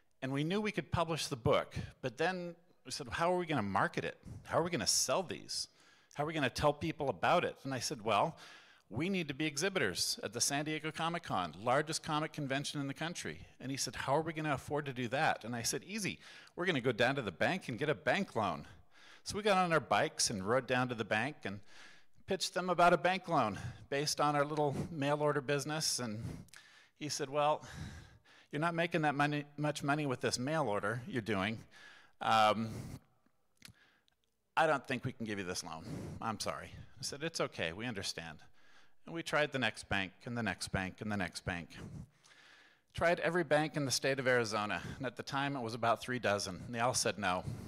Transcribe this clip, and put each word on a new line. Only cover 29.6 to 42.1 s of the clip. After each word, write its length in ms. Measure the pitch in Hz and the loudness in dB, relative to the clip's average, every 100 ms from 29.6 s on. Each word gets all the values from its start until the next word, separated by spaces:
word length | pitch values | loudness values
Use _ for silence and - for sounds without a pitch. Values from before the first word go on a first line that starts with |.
| 147 147 | -2 0
money 240 | 147 151 147 | 0 0 0
with 160 | 123 | 0
this 160 | 120 113 | 0 0
mail 320 | 131 160 127 | 0 0 0
order 320 | 101 101 117 143 | 0 0 -2 -4
you're 160 | 127 | -4
doing. 420 | 104 98 101 107 - - - - - - | 0 2 2 -2 -10 -20 -20 -20 -20 -4
Um, 800 | - 113 107 104 113 113 - - - _ _ _ _ _ - - _ _ _ _ _ _ _ - | 4 6 8 6 0 -6 -10 -12 -16 _ _ _ _ _ -20 -20 _ _ _ _ _ _ _ 2
I 120 | 160 | 4
don't 200 | 143 - | 4 0
think 160 | 127 | -4
we 80 | - | -4
can 140 | - 110 | -4 -4
give 120 | 101 | -2
you 60 | |
this 180 | 90 90 | -2 -4
loan. 560 | 87 80 82 - - - | -6 -10 -10 -10 -10 -6
I'm 180 | 113 104 | -4 -4
sorry." 320 | 98 71 90 - - - | -4 -6 -8 -14 -16 -12
I 40 | |
said, 220 | - 143 | -10 -6
"It's 180 | 160 - | -6 -2
okay, 320 | 143 - 87 | -4 -2 -4
we 120 | 87 123 | -4 -6
understand." 540 | 98 90 - 82 76 - - - - - - - | -6 -6 -6 -10 -12 -18 -20 -20 -20 -20 -20 -10
And 80 | |
we 80 | 165 | -8
tried 300 | - 156 147 | 0 2 2
the 80 | 131 | 2
next 300 | 113 - - | 0 0 -2
bank 240 | 98 92 - | -2 -2 -6
and 140 | - 120 | -8 -2
the 40 | |
next 280 | 107 85 - | -2 -2 -2
bank 320 | 101 92 - | -2 -2 -6
and 100 | 107 | -4
the 60 | 104 | -2
next 260 | 85 - | -4 -4
bank. 340 | - 87 80 - - - - | -6 -6 -8 -14 -14 -14 -16